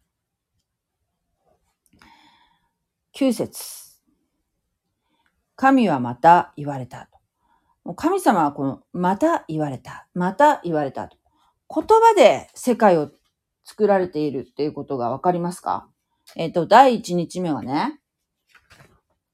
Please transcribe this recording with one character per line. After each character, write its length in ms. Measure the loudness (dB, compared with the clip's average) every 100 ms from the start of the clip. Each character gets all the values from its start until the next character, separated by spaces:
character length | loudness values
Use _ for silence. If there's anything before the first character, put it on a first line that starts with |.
| _ _ _ _ _ _ _ _ _ _ _ _ _ _ _ _ _ _ _ _ -20 _ _ _ _ _ _ _ _ _ _
九 200 | -4 -2
節。 680 | -2 -6 -10 -18 -20 -20 _ _ _ _ _ _ _ _ _ _ _ _ _ _ _ _
神 340 | -2 2 4 2
は 120 | 0
ま 160 | -4 2
た 360 | 6 6 4 -8
言 100 | -10
わ 120 | -10
れ 80 | -12
た。 220 | -16 -20 _ _ _ _ _ _ _
も 80 | -16
う 20 |
神 260 | -6 -2 0
様 220 | 0 2
は 80 | 0
こ 120 | -2
の、 180 | -6 -8 _
ま 240 | -6 -2 0
た 280 | 0 -2 -4
言 120 | -6
わ 100 | -6
れ 80 | -8
た。 300 | -14 -20 -14
ま 180 | -6 -4
た 280 | 2 2 2
言 100 | -4
わ 80 | -4
れ 80 | -6
た。 160 | -8 -14
言 100 | _ _ _ _ _ _
葉 460 | -8 2 4 6
で 360 | 6 6 4 -6
世 200 | -12 -4
界 240 | 2 2 2
を 140 | -2 _ _ _ _ _
作 220 | -18 -2 0
ら 120 | 0
れ 100 | -2
て 100 | -4
い 120 | -6
る 100 | -6
っ 120 | -10
て 120 | -8
い 20 | -8
う 60 |
こ 120 | -8
と 140 | -10 -6
が 120 | -6
わ 100 | -4
か 100 | -4
り 80 | -2
ま 140 | -4
す 80 | -8
か？ 280 | -8 -8 -8 _ _ _ _
え 140 | -10 -6
っ 40 |
と、 140 | -4 4
第 300 | 6 6 2
一 180 | -4
日 260 | -4 -4 -6
目 120 | -6
は 100 | -6
ね、 380 | -6 -6 -6 -10 _ _ _ _ _ _ _ -20 -20 _ _ _ _